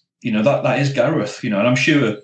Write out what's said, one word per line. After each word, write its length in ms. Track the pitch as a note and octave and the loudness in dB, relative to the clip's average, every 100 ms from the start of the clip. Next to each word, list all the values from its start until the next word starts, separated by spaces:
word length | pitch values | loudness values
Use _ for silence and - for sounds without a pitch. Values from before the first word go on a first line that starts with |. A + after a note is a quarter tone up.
| _ _ | _ _
you 100 | A#2 | -4
know, 120 | G#2+ | 0
that, 200 | A2+ B2 | 2 2
that 160 | C#3+ C3 | 0 0
is 140 | C#3 | -2
Gareth, 500 | - - D#3+ G#2 - | 0 0 0 -4 -6
you 60 | A#2+ | -4
know, 100 | G2+ | 0
and 80 | A#2+ | 0
I'm 80 | B2+ | 2
sure 420 | - D3 A2+ G#2 | 2 2 0 -4